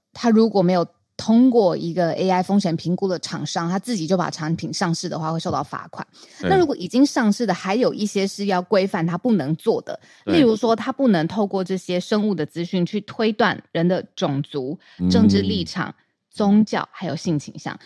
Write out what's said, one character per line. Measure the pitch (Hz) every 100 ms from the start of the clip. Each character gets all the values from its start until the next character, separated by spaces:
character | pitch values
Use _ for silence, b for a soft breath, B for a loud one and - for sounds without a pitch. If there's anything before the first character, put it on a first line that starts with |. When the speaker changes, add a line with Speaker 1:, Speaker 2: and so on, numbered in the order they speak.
| _
Speaker 1:
他 | - 240
如 | 220 226
果 | 208
没 | 175
有 | 180 165 _ _ -
通 | - 226 262
过 | 233 190 151
一 | 165
个 | 165 165
A | - 185
I | 185
风 | 185 202
险 | 175
评 | 165 160 180
估 | 190
的 | 170
厂 | - 165
商， | 151 180 165
他 | 185
自 | 214
己 | 220 156
就 | 185
把 | 151
产 | - 156 165
品 | 160
上 | - 180
市 | 165 170
的 | 151
话， | 160
会 | 165
受 | 180
到 | 143
罚 | 151 - -
款。 | - - B B B
Speaker 2:
对。 | -
Speaker 1:
那 | 381
如 |
果 | 311 -
已 | 175
经 | 247
上 | 285 302 220
市 | 202 226
的， |
还 | 175 190
有 | 214 254
一 | - 208
些 | 202 196
是 | - 202
要 | 180
规 | 180 202 196
范 | 185 170
他 | 175
不 | 254
能 | 202 135 160
做 | 226 -
的， | - - b b
Speaker 2:
对。 | b 339
Speaker 1:
例 |
如 | 247 220
说 | 226
他 | 226 240
不 | 262 269
能 | 180 165
透 | 214 202
过 | 190
这 | 180 190
些 | - 180
生 | - 214 208
物 |
的 | 170 147
资 | 160
讯 | 175 185 175
去 | 208
推 | - - 226
断 | 214 190 - -
人 | 165 175
的 | 180 - -
种 | 170 139
族、 | 151 143 127 147 b b
Speaker 2:
嗯。 | 90
Speaker 1:
政 | 190 -
治 | 196
立 | 190 -
场、 | 82 185 98 - _ _ _
宗 | - 202 208
教 | 214 196 -
还 | - 170
有 |
性 | 156 180 151
倾 | - 151
向， | - -